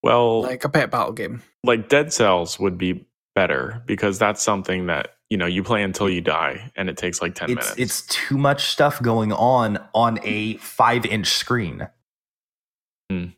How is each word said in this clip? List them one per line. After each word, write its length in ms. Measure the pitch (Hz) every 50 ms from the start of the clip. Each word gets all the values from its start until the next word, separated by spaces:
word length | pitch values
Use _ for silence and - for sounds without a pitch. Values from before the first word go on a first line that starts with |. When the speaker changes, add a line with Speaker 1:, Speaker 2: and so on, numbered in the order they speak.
| -
Speaker 1:
Well, 380 | 123 113 120 120 117 113 113
Speaker 2:
Like 220 | 117 127 127 127 -
a 40 | 147
pet 240 | 143 156 127 110
battle 200 | - 120 - -
game. 300 | 113 117 101 - 117 120 - _ _ _ -
Speaker 1:
like 240 | 123 120 113 104 -
Dead 240 | 143 143 151 160
Cells 480 | - - 117 101 92 87 85 82 - -
would 180 | - 98 90 87
be 260 | 92 92 90 90 - _ _ _ _ _ _
better 480 | 98 92 87 76 65 64 - 110 117 -
because 340 | - 101 101 - 101 98 95
that's 200 | 110 104 107 -
something 460 | - 113 104 98 95 - 92 92 90
that, 280 | 87 82 73 - - _ _ _ _
you 60 | 107
know, 100 | 95 87
you 180 | 87 90 98 92
play 180 | 104 120 104
until 260 | 101 98 92 - 104 98
you 120 | 92 87
die 500 | 82 78 76 82 80 71 67 - 110 135 _
and 120 | - 95 92
it 80 | 69
takes, 240 | - - 90 87 -
like, 140 | 87 87 92
ten 160 | - 101 85
Speaker 3:
It's, 60 | 82
Speaker 1:
minutes. 180 | 71 65 - -
Speaker 3:
it's 300 | - 127 104 - - -
too 320 | - - - - - 139 135
much 280 | 143 139 143 139 -
stuff 360 | - - - 147 147 143 -
going 300 | 123 120 113 113 110 107
on 460 | 107 - 117 123 131 123 113 107 104 - - - -
on 260 | 110 117 117 113 107
a 340 | - 107 104 107 107 110 107 -
five-inch 680 | - - - - 117 117 120 123 110 - 107 107 90
screen. 640 | - - - - - 123 120 101 80 57 50 - - _ _ _ _ _ _ _ _ _ _ _ _ _ _ _ _ _ _ _ _ _ _ _ _
Speaker 1:
Hmm. 140 | 95 90 87 87 87